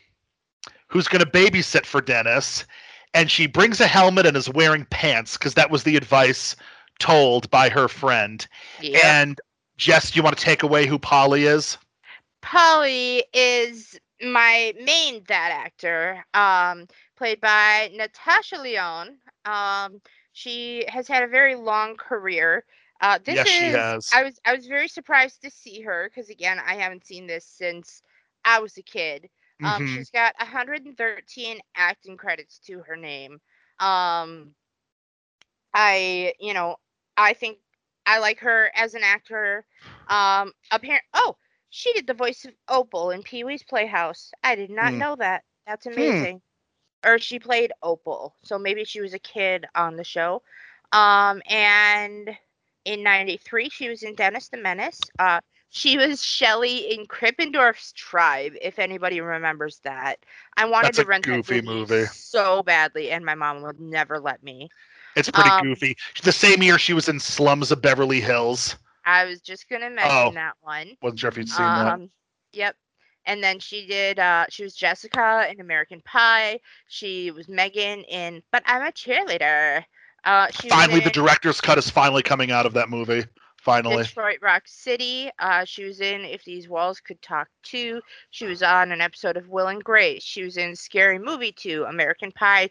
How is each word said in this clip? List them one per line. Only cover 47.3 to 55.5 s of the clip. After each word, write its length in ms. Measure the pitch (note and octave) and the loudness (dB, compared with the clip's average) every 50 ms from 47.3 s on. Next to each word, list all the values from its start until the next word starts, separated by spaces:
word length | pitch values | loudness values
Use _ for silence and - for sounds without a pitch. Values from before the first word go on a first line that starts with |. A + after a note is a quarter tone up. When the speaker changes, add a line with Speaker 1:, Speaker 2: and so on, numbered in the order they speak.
| A#3+ A#3+ | -10 -10
Speaker 2:
played 340 | A#3 A#3+ B3 A#3 A#3 A3+ - - | -4 -2 0 0 0 -2 -4 -6
Opal, 520 | - E3+ E3+ E3 - E3 C3+ - G2+ D3 _ _ | -4 -4 -4 -4 -6 -10 -10 -10 -12 -14 _ _
so 160 | _ - G#3 G3 | _ -10 -10 -6
maybe 260 | G3+ G3 G3 G#3+ G#3+ | -4 -4 -4 -4 -6
she 160 | - - G#3+ | -10 -10 -12
was 140 | G3+ F#3+ F3+ | -12 -12 -12
a 40 | G3 | -14
kid 480 | - - - A3 G3 F#3+ F#3 F3+ E3 - - | -18 -14 -8 -4 -2 -2 -2 -4 -6 -6 -4
on 220 | E3+ E3+ E3 D#3+ | -2 -2 -2 -4
the 80 | E3 F3 | -10 -14
show. 380 | - - F3 E3 F3 F#3 B3 _ _ _ - - - - _ _ - | -10 -6 -4 -4 -2 -4 -6 _ _ _ -20 -20 -20 -20 _ _ 0
Um, 500 | - G#3+ G#3 G#3 G3+ G3+ G3+ G3+ G3+ G3 - - | 2 4 6 6 6 6 4 2 0 -2 -4 -4
and 880 | G#3 A3 G#3 G#3 G#3 G#3 G#3 G#3 G#3 G#3 G#3 G#3 G#3 G#3 G#3 G#3+ G#3+ - _ _ _ _ _ _ _ _ - | 0 2 4 4 6 6 4 4 2 0 -2 -8 -12 -14 -14 -16 -16 -16 _ _ _ _ _ _ _ _ -2
in 180 | F#3+ G#3+ G#3 | -2 0 2
ninety-three, 640 | G#3 G#3 G3 G3 G3 F#3+ F3 G3+ _ - A#3+ A3+ A#3 D4 | 4 4 4 4 2 -2 -6 -8 _ -6 -4 -4 -4 -4
she 180 | - - C#4 A#3+ | -8 -10 -10 -10
was 140 | A#3 A3 | -10 -10
in 120 | A3 G#3+ G#3+ | -12 -12 -6
Dennis 340 | G#3+ G#3 F#3+ G#3 B3 - - | -2 -2 -2 -2 -4 -12 -12
the 80 | - | -14
Menace. 440 | B3 G#3+ F#3+ F3+ F#3 A3+ D#4+ F4 - - - _ - | -8 -6 -6 -6 -6 -8 -10 -8 -10 -12 -10 _ 0
Uh, 220 | F#3 F#3 E3+ E3+ - _ | 2 2 2 0 -2 _